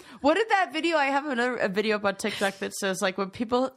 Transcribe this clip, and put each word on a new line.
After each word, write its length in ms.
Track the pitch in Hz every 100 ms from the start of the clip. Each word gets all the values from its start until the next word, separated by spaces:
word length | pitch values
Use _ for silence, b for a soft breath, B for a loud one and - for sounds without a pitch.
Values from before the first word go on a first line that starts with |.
| B 233
What 140 | 277
did 140 | 349 453
that 240 | 403 320
video, 240 | 311 330 311
I 100 | 277
have 200 | 277 294
another, 300 | 240 247 240
a 100 | 208
video 260 | 180 214
up 100 | 214
on 120 | 202 190
TikTok 420 | 214 - 196 -
that 140 | 202
says, 260 | - 196 185
like, 160 | 196 185
when 120 | 190
people 400 | - 233 247 262